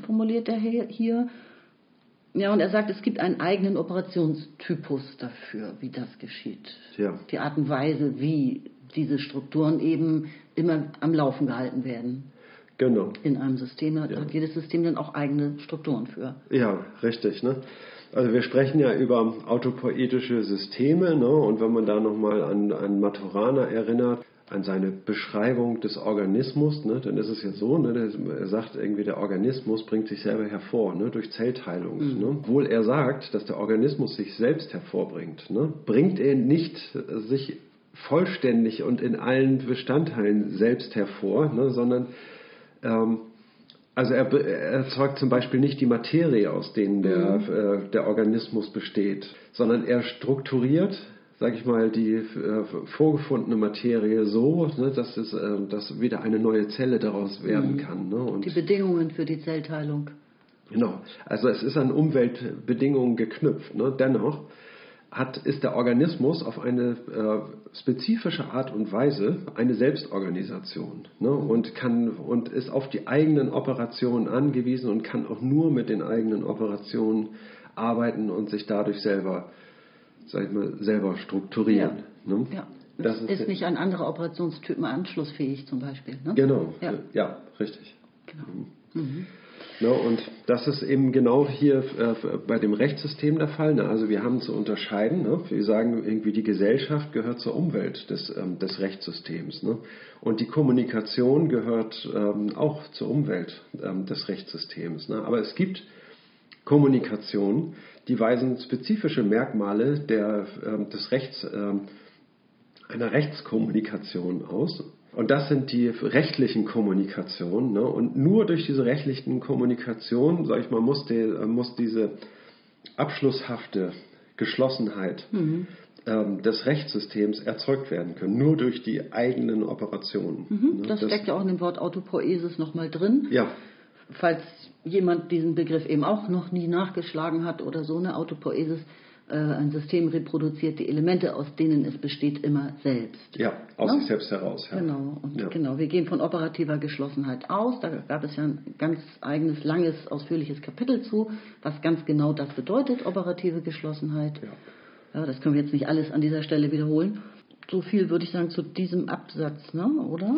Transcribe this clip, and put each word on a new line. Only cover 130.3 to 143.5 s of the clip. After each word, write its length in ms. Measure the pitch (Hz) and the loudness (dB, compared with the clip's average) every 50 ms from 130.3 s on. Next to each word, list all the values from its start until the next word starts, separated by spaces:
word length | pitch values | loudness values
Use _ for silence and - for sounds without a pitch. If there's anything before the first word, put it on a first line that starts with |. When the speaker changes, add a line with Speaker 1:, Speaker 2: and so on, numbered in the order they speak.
| 82 - - - | -6 -8 -4 -4
Speaker 1:
Mhm. 320 | 208 208 247 320 - 196 | 0 2 2 2 2 0
Speaker 2:
ne? 60 | 208 220 | -2 -2
Speaker 1:
Das 120 | 214 208 | -2 -2
Speaker 2:
Das 100 | 220 214 | 0 0
Speaker 1:
steckt 180 | 208 208 - - | 0 -2 0 -2
ja 60 | - | -2
auch 80 | 196 | 0
in 60 | 190 190 | 0 0
dem 120 | 180 170 | 0 0
Wort 180 | 175 175 170 - | -2 -2 -2 -2
Autopoiesis 800 | - 170 - 190 185 - 196 - - 147 185 170 170 170 - 165 | -4 -4 -4 -6 -6 -4 -2 0 0 0 0 0 -2 -4 -4 -6
nochmal 320 | 160 156 - 165 165 156 | -6 -4 -4 -6 -6 -6
drin. 380 | 165 160 185 214 247 294 - - | -2 0 2 4 4 2 2 2
Speaker 2:
Ja. 160 | 127 - 107 - - - - - - - - _ _ - - - | 2 2 2 0 -2 -10 -16 -20 -20 -20 -20 _ _ -20 -20 -20
Speaker 1:
Falls 320 | - - 180 170 165 165 - - - - - - - _ - | -6 0 2 2 2 0 -4 -12 -20 -20 -20 -20 -20 _ -8
jemand 480 | 165 180 196 185 175 175 165 - - | -2 0 2 2 2 2 0 0 -2
diesen 220 | 175 165 160 170 156 | 0 0 2 2 0
Begriff 320 | 170 160 156 160 156 156 | 0 0 0 0 -2 0
eben 180 | - 156 147 139 | 0 0 2 2
auch 240 | 175 214 208 - 180 | 2 0 0 0 -2
noch 240 | 180 175 160 - | -2 -2 -2 -2
nie 160 | 185 180 170 165 | -2 -2 0 0
nachgeschlagen 800 | 175 180 190 185 - 175 165 - - 156 160 170 160 165 170 | 0 0 0 -2 -4 -6 -6 -6 -6 -4 -2 -2 -2 -2 -2
hat 160 | 170 165 - | -2 -4 -6
oder 220 | - 139 147 160 156 | -6 -6 -6 -4 -4
so, 120 | 156 160 | -2 -2
eine 200 | 170 180 180 - | -2 -2 -2 -2
Autopoiesis, 640 | 156 165 - 156 151 - 147 - - 165 156 165 156 - - - - - - - - _ - | -4 -4 -6 -8 -6 -4 -2 -2 0 -2 -2 -4 -6 -8 -14 -20 -20 -20 -20 -20 -20 _ -6
äh, 40 | - | -2
ein 340 | 151 151 151 135 139 147 143 | 0 0 0 0 2 0 0
System 380 | 151 151 - - 185 170 170 156 | 0 -2 -2 0 2 2 2 2
reproduziert 680 | 165 160 - - - 147 156 151 151 - 165 156 151 - | 0 -2 -2 -2 -2 0 0 0 0 -2 -2 -2 -2 -2
die 80 | - | -4
Elemente, 480 | - 143 151 156 175 180 175 180 - - | -2 0 2 2 4 4 2 2 0 -2
aus 120 | - 147 147 - | -4 -6 -6 -2
denen 300 | - 160 160 151 143 - | 0 2 4 4 4 2
es 100 | - - | 0 -4
besteht, 480 | - - 143 - - 147 147 147 - - | -6 -6 -6 -4 -2 0 -2 0 0 0
immer 300 | 147 147 139 139 139 - - | 0 2 0 0 -4 -8 -4
selbst. 520 | - 139 127 117 110 107 - - - _ - - | -2 0 0 0 -2 -6 -10 -18 -20 _ 0 2
Speaker 2:
Ja, 160 | 117 104 | 2 2